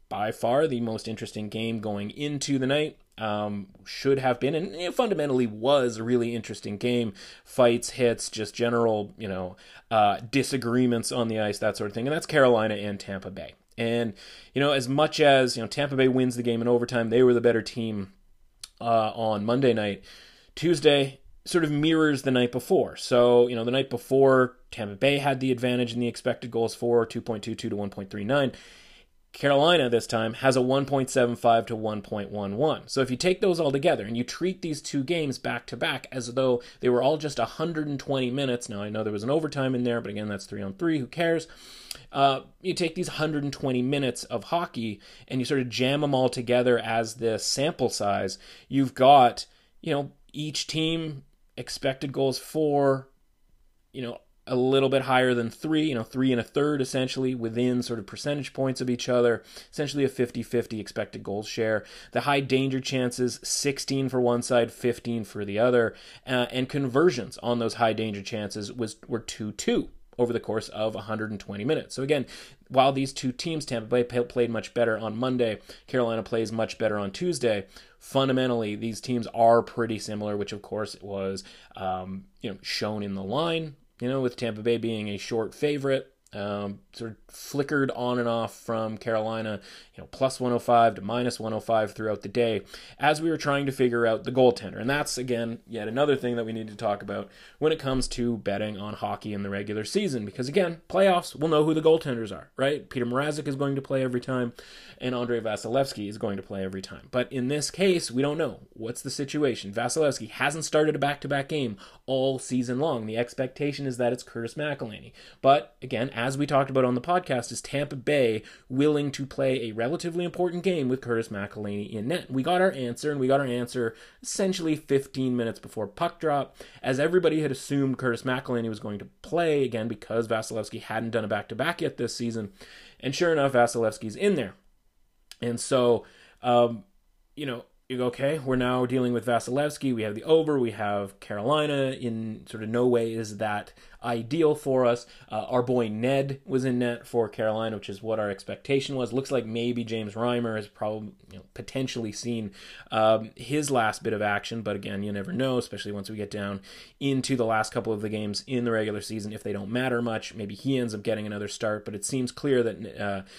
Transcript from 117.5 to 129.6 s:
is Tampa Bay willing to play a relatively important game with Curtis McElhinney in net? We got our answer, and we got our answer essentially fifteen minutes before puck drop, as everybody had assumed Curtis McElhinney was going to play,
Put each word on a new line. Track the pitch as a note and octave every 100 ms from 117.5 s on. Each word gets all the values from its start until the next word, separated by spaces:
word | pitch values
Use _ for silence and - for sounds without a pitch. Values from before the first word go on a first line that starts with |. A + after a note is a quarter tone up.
is | A#2+
Tampa | - C#3 C#3+ C#3+
Bay | B2+ D3 A#2+ G#2+ - - -
willing | B2+ D3 D3 D3
to | C3+ C3+
play | - C3+ C3
a | A2+
relatively | G#2+ A#2+ F3 E3+ E3+
important | F3 - F3+ F3
game | F#3+ F3 B2+
with | C3
Curtis | A#2+ A2+ A2+
McElhinney | G2+ G2+ G#2+ G#2 G2+ G#2
in | A2 A2+
net? | E3+ -
We | C3
got | C#3 F3+
our | F#3+
answer, | C3+ B2 A#2+ D3+
and | C#3+
we | B2+
got | C#3
our | C3+
answer | B2 A#2+ B2+ A#2 - - -
essentially | - - F#3+ F#3+ D#3+ D3+
fifteen | - C#3 C3+ C3+ C3 B2
minutes | A2+ G#2
before | - - G#2
puck | - E3+ -
drop, | D#3 C#3+ C3 - - -
as | B2+ C3
everybody | D#3+ F3+ E3 D#3
had | D3+
assumed | B2+ - C#3+ C3+ B2+
Curtis | B2+ A#2
McElhinney | C3 B2+ - A#2+ A2+
was | G#2+
going | G#2+ G2+
to | - _
play, | - D#3+ E3+ D3